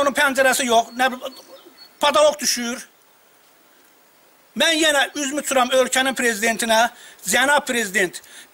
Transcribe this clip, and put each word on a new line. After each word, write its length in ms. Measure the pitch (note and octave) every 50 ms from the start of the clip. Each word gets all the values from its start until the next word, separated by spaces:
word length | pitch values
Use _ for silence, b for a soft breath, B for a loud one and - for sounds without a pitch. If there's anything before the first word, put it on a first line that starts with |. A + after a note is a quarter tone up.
onun 100 | C#4 C#4+
pəncərəsi 540 | - D4 D4 C4+ C4 C4+ C4 C4 B3+ - C4+ A#3+
yox, 240 | A3+ A#3 A#3 - A#3
nə 120 | B3 C4 B3+
bil-, 300 | A#3+ B3+ - - - - - - - - - - - - - - _ -
padalok 380 | D4+ D4 C4+ D4+ D4+ D4 C#4+ -
düşür. 420 | B3+ - - B3 A#3+ A#3 B3 A#3 - - _ _ _ _ _ _ _ _ _ _ _ _ _ _ _ _ _ _ _ _ _ _ _ _ _ _ _ _ _ _ _ _ -
Mən 160 | A#3 D4+ E4 D#4+ D#4
yenə 220 | D#4+ D#4 D4 C#4 - - -
üzümü 280 | C#4+ D4 C4 D4 D4
tuturam 280 | - - C4+ C4 B3 B3+ C4+ C4
ölkənin 360 | B3 A#3+ - C4 C4 C4+ B3
prezidentinə, 640 | - B3 A#3 A3+ G3+ A3+ A#3 A3+ - A#3+ A3+ A3 A3 A#3+ A#3 - B B B B B B F#3
cənab 380 | B3 B3 C4 C#4+ D4 C#4+ C#4+ -
prezident, 540 | B3+ A#3 A3 F#3+ F3+ G#3+ F#3 E3 - - B B B B B B